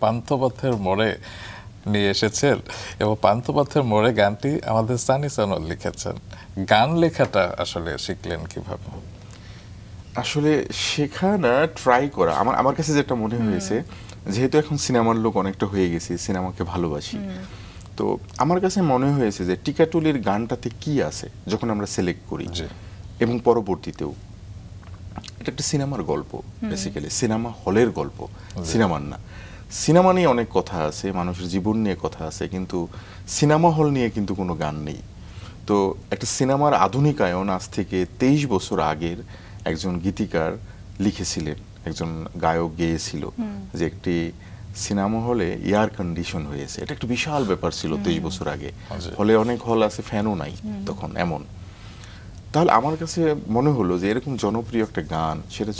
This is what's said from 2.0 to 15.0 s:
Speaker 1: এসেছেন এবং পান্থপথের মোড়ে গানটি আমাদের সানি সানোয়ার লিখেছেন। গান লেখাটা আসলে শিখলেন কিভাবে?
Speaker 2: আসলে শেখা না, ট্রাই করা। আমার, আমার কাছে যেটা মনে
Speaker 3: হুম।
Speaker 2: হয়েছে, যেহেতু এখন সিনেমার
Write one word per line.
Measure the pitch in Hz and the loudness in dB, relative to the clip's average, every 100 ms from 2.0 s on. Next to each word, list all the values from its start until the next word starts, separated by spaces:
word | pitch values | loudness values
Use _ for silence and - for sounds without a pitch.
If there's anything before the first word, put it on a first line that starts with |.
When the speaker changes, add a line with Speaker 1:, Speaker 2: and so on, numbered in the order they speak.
| 101 | 2
Speaker 1:
এসেছেন | 95 110 - 143 113 - - - - | 2 0 2 2 2 -2 -12 -10 0
এবং | 107 107 | 0 4
পান্থপথের | 101 113 123 147 139 151 | 4 4 2 0 2 2
মোড়ে | 123 107 113 | 4 4 4
গানটি | 107 101 107 139 156 117 | 6 4 2 -2 -2 0
আমাদের | 113 113 123 | 0 2 0
সানি | - 135 147 | 2 0 0
সানোয়ার | - 104 85 | 0 0 0
লিখেছেন। | 82 - 90 - 95 - - - - 98 95 | -4 -6 -6 -6 -6 -8 -10 -18 -10 -4 4
গান | 107 139 165 | 6 6 4
লেখাটা | 165 - 127 101 90 - | 4 4 2 4 2 0
আসলে | 87 87 82 - | -4 -4 -4 -4
শিখলেন | - 92 92 82 | -4 -6 -4 -6
কিভাবে? | 82 - 87 - - - - - - - - - - - - - - 117 | -6 -10 -10 -10 -10 -14 -14 -16 -18 -18 -18 -18 -18 -18 -16 -18 -10 -6
Speaker 2:
আসলে | 120 151 151 151 - | -2 2 4 4 2
শেখা | - - - 143 - 190 208 | -2 -2 0 -2 0 2 4
না, | 127 131 185 | 4 4 2
ট্রাই | - 131 123 143 | 2 4 4 4
করা। | - 85 | 2 2
আমার, | 76 110 - | 4 4 4
আমার | 127 | 4
কাছে | 139 151 | 2 4
যেটা | 147 135 | 4 4
মনে | 123 110 113 | 0 0 0
Speaker 3:
হুম। | 110 | 2
Speaker 2:
হয়েছে, | 90 95 110 - - - - 104 | 0 0 -2 -2 -10 -16 -10 -4
যেহেতু | 98 131 151 | 0 4 4
এখন | 151 147 | 2 0
সিনেমার | - 123 | 2 4